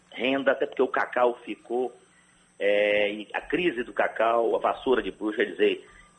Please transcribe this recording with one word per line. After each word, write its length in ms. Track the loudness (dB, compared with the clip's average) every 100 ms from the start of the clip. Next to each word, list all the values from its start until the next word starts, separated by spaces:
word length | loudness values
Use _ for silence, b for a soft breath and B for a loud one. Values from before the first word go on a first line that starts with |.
| _
renda, 400 | -4 -2 0 0
até 160 | 0 0
porque 160 | 0
o 60 | 0
cacau 500 | 0 -2 2 2 0
ficou, 520 | -10 -12 -6 -4 -4 -8 _ b b b b -2
é, 540 | 2 2 4 2 0
e 160 | -4 -8
a 80 | -8
crise 440 | -4 -2 0 -2
do 80 | -4
cacau, 640 | -2 -2 2 2 2 2 2
a 20 |
vassoura 420 | 0 0 2 0
de 100 | 0
bruxa, 320 | -6 -4 -2
quer 80 | -2
dizer, 360 | 2 2 0 B B B